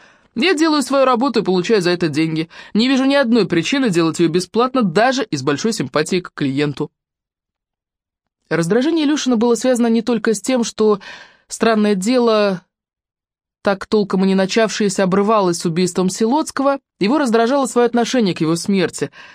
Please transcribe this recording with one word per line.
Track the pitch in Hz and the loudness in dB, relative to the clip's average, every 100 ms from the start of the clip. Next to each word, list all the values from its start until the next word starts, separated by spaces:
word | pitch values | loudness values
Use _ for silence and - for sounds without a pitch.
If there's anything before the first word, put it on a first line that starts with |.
| - _ _ - | -20 _ _ -2
«Я | 320 | 0
делаю | 302 320 302 | 2 2 0
свою | 247 269 262 | 0 2 2
работу | 240 277 233 | 2 0 0
и | |
получаю | 180 185 180 220 | 0 0 0 0
за | 175 | 0
это | 175 175 | 0 -2
деньги. | 143 160 160 160 - - | -2 -2 -4 -8 -12 -4
Не | 202 247 | 0 2
вижу | 269 262 | 2 2
ни | 277 | 2
одной | 240 233 180 | 2 2 2
причины | 165 160 277 262 | -2 0 0 0
делать | 170 165 156 | 0 0 0
ее | 170 | 0
бесплатно, | 170 180 214 254 262 | 0 -2 -2 0 0
даже | 202 160 240 262 | 0 2 2 0
из | - 147 | -4 -4
большой | 131 143 226 | -2 -2 -2
симпатии | 220 127 147 160 185 | -4 -4 -2 -2 -4
к | 175 | -6
клиенту». | - 143 135 147 139 151 _ _ _ _ _ _ _ _ _ _ _ _ _ _ _ - | -6 -4 -2 -2 -4 -8 _ _ _ _ _ _ _ _ _ _ _ _ _ _ _ -6
Раздражение | 160 165 220 277 339 285 | -2 0 0 0 0 0
Илюшина | 294 254 233 | 0 0 2
было | 240 233 | 2 2
связано | 254 240 233 | 2 2 2
не | 226 | 0
только | 226 233 226 | 0 0 0
с | 208 | -2
тем, | - 254 | 0 -2
что | 226 - 214 202 - - - _ - | -2 0 0 0 -4 -20 -20 _ -14
странное | - 226 220 208 196 | -2 0 2 2 0
дело, | 190 254 233 214 202 175 - _ _ _ _ _ _ _ _ _ | 0 2 2 2 0 -2 -10 _ _ _ _ _ _ _ _ _
так | - 196 - | -4 -4 0
толком | 214 202 196 | -2 0 0
и | 190 | 2
не | 190 | 2
начавшееся, | 190 226 226 - 208 196 | 0 0 0 0 -2 0
обрывалось | 190 196 202 220 185 170 | 0 2 2 2 0 0
с | 180 | -2
убийством | 165 180 190 185 | -2 -2 0 -2
Силуцкого, | - 220 294 320 - 277 277 _ - | 0 0 0 -2 -2 -2 -2 _ -4
его | 196 302 | 0 2
раздражало | 269 226 233 277 262 | 2 2 2 0 0
свое | 240 240 | 0 0
отношение | 233 226 262 202 | 0 0 0 0
к | 165 | 0
его | 156 165 | -2 -2
смерти. | - 196 156 - 143 - - | 0 0 0 -2 -8 -10 -20